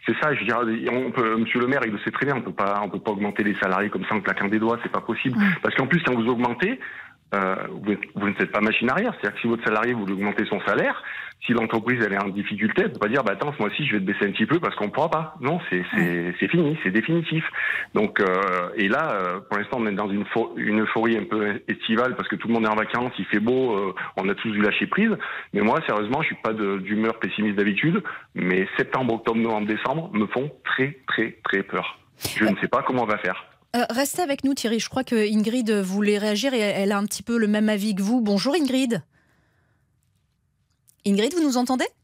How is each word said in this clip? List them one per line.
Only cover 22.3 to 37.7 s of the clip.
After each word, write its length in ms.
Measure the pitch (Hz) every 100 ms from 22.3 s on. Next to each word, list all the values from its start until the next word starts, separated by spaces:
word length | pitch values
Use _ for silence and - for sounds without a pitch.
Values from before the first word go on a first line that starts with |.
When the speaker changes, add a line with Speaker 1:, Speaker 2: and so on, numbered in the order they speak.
| 101
Speaker 1:
tout 100 | -
le 80 |
monde 100 | 117
est 40 | 110
en 80 | 107
vacances, 360 | 107 120 123 -
il 60 |
fait 160 | 95 104
beau, 360 | 110 131 131 101
euh, 180 | 98 90 - -
on 120 | 95
a 60 | 98
tous 140 | 113
dû 120 | 104
lâcher 240 | 104 - 101
prise. 240 | - 226 196 - - -
Mais 100 | -
moi, 180 | 107 151
sérieusement, 380 | 160 107 104 139
je 60 | 156
suis 100 | -
pas 80 | 113
de, 260 | 110 101 98
d'humeur 400 | 92 107 110 110
pessimiste 380 | 95 95 107 101
d'habitude, 480 | 101 95 151 196 - - - -
mais 320 | 90 92 95 -
septembre, 380 | 131 131 127
octobre, 260 | 113 - 113
novembre, 260 | 113 110 104
décembre 440 | 107 123 147 160
me 160 | 107 104
font 240 | 123 143 -
très, 360 | - - 135 147 -
très, 320 | - 113 -
très 220 | - 98
peur. 340 | 98 92 - - _ _ - -
Je 80 |
Speaker 2:
Euh, 60 | 110
Speaker 1:
ne 60 | 95
sais 80 | 98
pas 160 | 120 -
comment 160 | 127
on 40 | 110
va 120 | 104
faire. 280 | 90 92 - _ _
Speaker 2:
Euh, 60 | 240 247
restez 320 | 233 277 -
avec 200 | 349 277
nous, 120 | 269
Thierry. 260 | 277 220 226
Je 80 | -
crois 160 | -
que 120 | 233 226
Ingrid 540 | 208 220 208 247 220
voulait 460 | 208 190 196 208 208
réagir 380 | 214 208 269
et 60 | 254
elle 320 | 208 175 196
a 40 | 208
un 80 |
petit 180 | 208 -
peu 140 | - 233
le 100 | 214
même 220 | 214
avis 260 | 214